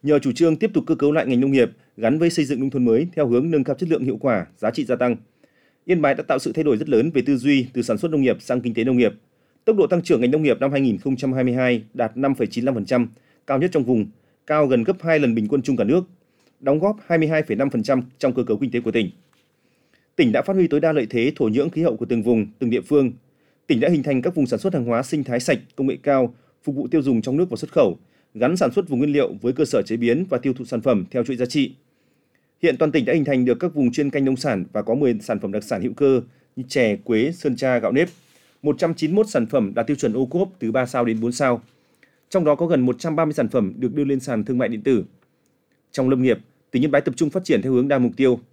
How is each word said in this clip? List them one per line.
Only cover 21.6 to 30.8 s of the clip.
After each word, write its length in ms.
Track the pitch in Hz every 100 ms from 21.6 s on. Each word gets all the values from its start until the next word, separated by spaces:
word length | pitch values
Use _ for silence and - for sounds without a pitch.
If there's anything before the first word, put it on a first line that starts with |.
| 151
khí 120 | -
hậu 160 | 165 110
của 80 | 117
từng 180 | 120
vùng, 240 | 107 113 104 -
từng 100 | 123
địa 120 | 113
phương. 300 | 90 143 131 - _ _ _ _ -
Tỉnh 120 | 123
đã 100 | 143
hình 140 | 165
thành 180 | 131 135
các 140 | 135 180
vùng 120 | 127
sản 120 | 110
xuất 140 | 190
hàng 120 | 175 117
hóa 180 | 117
sinh 200 | 127 151
thái 160 | 131 120
sạch, 200 | 123 127 - -
công 120 | 135
nghệ 100 | -
cao, 320 | 143 135 120 - _ _
phục 120 | - 139
vụ 120 | 123
tiêu 140 | 160
dùng 200 | 135 117
trong 160 | 110 139
nước 120 | 185
và 60 | 226
xuất 160 | 151
khẩu, 260 | 165 113 - _ _ _
gắn 240 | 107 123 180
sản 140 | 135
xuất 180 | 156 180
vùng 100 | 123
nguyên 140 | 147
liệu 200 | 143 127 98
với 120 | 117
cơ 120 | 143 151
sở 160 | 120
chế 160 | 95 117
biến 280 | 117 131 185
và 80 | 123
tiêu 160 | 139
thụ 120 | 127 120
sản 160 | 117